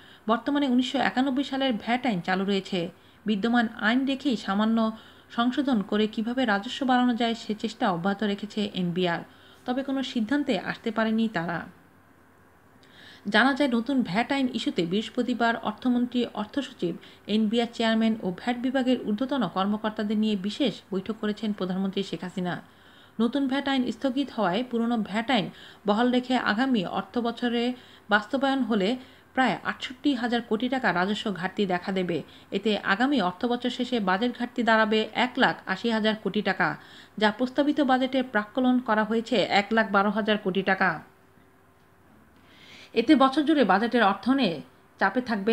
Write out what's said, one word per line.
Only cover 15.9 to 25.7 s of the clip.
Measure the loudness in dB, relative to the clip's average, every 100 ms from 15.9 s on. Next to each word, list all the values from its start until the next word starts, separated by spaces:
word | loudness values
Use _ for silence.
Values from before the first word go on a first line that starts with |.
| 0 0 -2 -4
অর্থসচিব, | -4 -8 -6 -8 -4 -6 -6 -12 -14 -4
এনবিআর | 0 0 0 -2
চেয়ারম্যান | 0 0 2 2 0
ও | -4
ভ্যাট | -6 -4 -4
বিভাগের | -2 0 0 0
ঊর্ধ্বতন | 0 -2 -2 -2 -2
কর্মকর্তাদের | -2 -2 -2 -4 -4 -2 0
নিয়ে | 0 0
বিশেষ | -4 -2 -2 -2 -6
বৈঠক | -6 -6 -6
করেছেন | -6 -4 -4
প্রধানমন্ত্রী | -4 -4 -2 -2 -4
শেখ | -4 -6
হাসিনা। | -8 -6 -4 -6 -10 -20 -20 -20 -10 -2
নতুন | 0 0 0
ভ্যাট | 0 0
আইন | 0 0
স্থগিত | -2 -2 -2 -2
হওয়ায় | 0 0 0
পুরনো | -2 -2 0 -2
ভ্যাট | -2 -2 0
আইন | 0 0 -6 -20